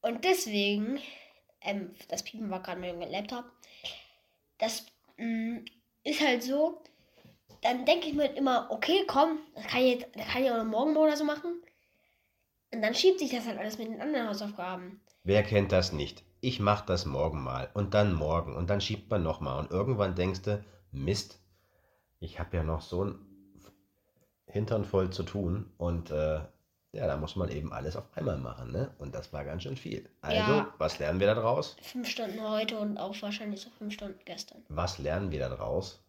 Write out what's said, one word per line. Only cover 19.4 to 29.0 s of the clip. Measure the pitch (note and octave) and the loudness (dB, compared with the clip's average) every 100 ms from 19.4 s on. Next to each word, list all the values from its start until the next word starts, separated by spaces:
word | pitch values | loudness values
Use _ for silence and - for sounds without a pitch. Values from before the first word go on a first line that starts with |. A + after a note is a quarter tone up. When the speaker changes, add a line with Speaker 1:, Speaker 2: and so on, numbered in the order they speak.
Speaker 2:
mal | C#2+ C2 | -2 -4
und | D2+ | -2
irgendwann | F#2 A#2+ A2+ G2 | 0 0 2 0
denkst | F#2 F2+ F#2 | 2 0 0
du, | G#2 G2+ - - _ | -2 -4 -4 -20 _
Mist, | - C#2 C#3 - - _ _ _ _ _ _ _ _ | -6 -2 -2 -4 -16 _ _ _ _ _ _ _ _
ich | F2 - | -12 -8
hab | D#2+ | -2
ja | F2 | 0
noch | D#2 D#2+ | 0 -2
so | - F2 | -2 -2
ein | G2+ - - - - - - _ _ _ _ _ _ _ - | -2 -4 -16 -20 -20 -20 -20 _ _ _ _ _ _ _ -6
Hintern | G#2 G#2+ A2+ G2+ | -4 0 0 2
voll | G2 F#2 | 2 2
zu | F#2 | -2
tun | F2 G#2 F2 G2 G#2+ _ | -4 -2 -2 -2 -6 _
und, | F2 E2+ E2 | -2 -2 -2
äh, | D2+ D#2 D#2 E2 _ _ _ _ | 0 0 0 -4 _ _ _ _
ja, | - D#2+ | -4 -2
da | C#2+ | -2
muss | D2+ F#2+ | -4 -2
man | F2 | -2
eben | C#2 D#2 | -4 -6
alles | - C#2+ | -6 -6
auf | - - - | -8 -10 -6
einmal | B2+ D2+ | -4 -2
machen, | A#1+ A#1+ A#1+ | -6 -10 -6
ne? | D#2 C3+ | -4 -4
Und | - | -6